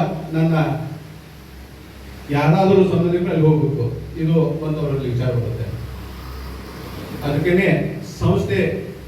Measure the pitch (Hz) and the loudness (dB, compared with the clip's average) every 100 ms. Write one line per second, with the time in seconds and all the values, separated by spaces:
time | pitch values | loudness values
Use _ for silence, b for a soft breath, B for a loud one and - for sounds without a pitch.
0 | 160 156 - 160 165 160 135 - - - | 0 -4 -4 0 2 4 2 0 -6 -10
1 | - - - - - - - - - - | -14 -18 -18 -20 -20 -18 -18 -20 -20 -18
2 | - - - 143 156 180 190 190 - 165 | -18 -14 -4 0 4 6 6 6 6 4
3 | 170 175 175 160 156 151 135 117 117 - | 2 2 2 4 6 6 2 0 -2 -4
4 | - 160 160 165 147 160 156 151 139 135 | -8 -2 2 4 2 0 -4 -2 -2 -2
5 | 123 120 120 113 104 - 98 - - - | -2 -2 0 0 -2 -4 -6 -8 -8 -10
6 | - - - - - - - - - - | -12 -12 -12 -12 -12 -12 -12 -12 -12 -12
7 | - - 143 147 175 180 185 160 - - | -10 -6 -2 0 2 4 4 2 0 -6
8 | - - - 196 - 196 160 - - - | -10 -2 2 2 2 2 0 -2 -6 -12